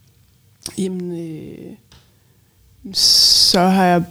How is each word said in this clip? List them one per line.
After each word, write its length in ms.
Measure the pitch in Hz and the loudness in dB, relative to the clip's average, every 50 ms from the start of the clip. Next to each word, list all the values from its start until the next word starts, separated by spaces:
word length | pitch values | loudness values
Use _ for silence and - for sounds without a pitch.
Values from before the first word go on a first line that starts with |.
| _ _ _ _ _ _ _ _ _ _ _ _ - - - - | _ _ _ _ _ _ _ _ _ _ _ _ -20 -12 -8 -6
Jamen, 340 | 190 190 185 180 180 175 175 170 | -6 -4 -4 -6 -8 -8 -8 -8
øh, 540 | 170 160 156 151 - - 78 - - - - - _ _ - - _ _ _ _ _ _ _ _ _ _ _ _ _ _ _ _ - 202 196 | -10 -10 -12 -14 -14 -16 -16 -16 -16 -18 -18 -20 _ _ -20 -20 _ _ _ _ _ _ _ _ _ _ _ _ _ _ _ _ -16 -10 -4
så 680 | - - - - - - - - - - - - 185 | -2 0 2 2 4 2 2 2 2 2 2 4 4
har 240 | 175 185 190 190 185 | 4 4 4 4 4
jeg 180 | 180 175 175 170 175 | 4 4 2 0 -2